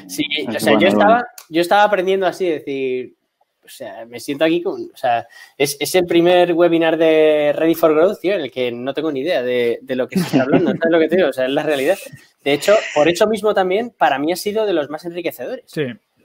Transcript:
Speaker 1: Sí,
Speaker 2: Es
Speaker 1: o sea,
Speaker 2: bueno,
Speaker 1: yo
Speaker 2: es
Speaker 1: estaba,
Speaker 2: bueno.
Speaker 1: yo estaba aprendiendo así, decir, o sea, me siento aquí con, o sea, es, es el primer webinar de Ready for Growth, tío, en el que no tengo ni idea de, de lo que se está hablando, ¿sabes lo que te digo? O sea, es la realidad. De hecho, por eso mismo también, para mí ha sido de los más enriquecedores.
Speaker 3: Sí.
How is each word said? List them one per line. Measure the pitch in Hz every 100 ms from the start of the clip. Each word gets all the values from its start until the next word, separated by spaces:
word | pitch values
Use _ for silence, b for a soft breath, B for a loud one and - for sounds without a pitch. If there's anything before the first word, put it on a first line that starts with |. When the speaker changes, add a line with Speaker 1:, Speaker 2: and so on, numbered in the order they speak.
| B
Speaker 1:
Sí, | - 147 147
Speaker 2:
Es | - -
Speaker 1:
o |
sea, | -
Speaker 2:
bueno, | 110
Speaker 1:
yo | 180
Speaker 2:
es |
Speaker 1:
estaba, | 208 208
Speaker 2:
bueno. | 240 233 - -
Speaker 1:
yo | 160
estaba | 170 208
aprendiendo | 208 196 185 190 180
así, | - 180
decir, | 147 147 135 131 127 117 _ _ _ _ _
o | _
sea, | - 120 113 117
me | 120
siento | - 143
aquí | 160 175
con, | 185 139 113
o | -
sea, | 127 117 - B B -
es, | 143 -
es | 147
el | 185 175
primer | 170 175 180 175
webinar | 165 175 165 165 160
de | 160 156 156 151 147
Ready | 143 160 160
for | 165
Growth, | 151 180 208
tío, | 175
en | 196
el | 131
que | 127 123
no | 120 127
tengo | 135 156
ni | 139
idea | 151 156
de, | 123 123 120 113
de | -
lo | 127 123
que | 190
se | 160
está | 135
hablando, | 127 175 160
¿sabes | 185 165
lo | 165
que | 156
te | 180
digo? | 151
O |
sea, | 127 131
es |
la | 143
realidad. | 151 143 139 190 - B B _
De | 139
hecho, | 147 - 214 -
por | 151 151
eso | 175 214
mismo | 220 214
también, | 196 185 196 233 -
para | 160 135
mí | 151
ha | 175
sido | 208 208 208
de |
los | 170 139
más | 156
enriquecedores. | 170 175 165 - 127 254 -
Speaker 3:
Sí. | 165 131 113 _ _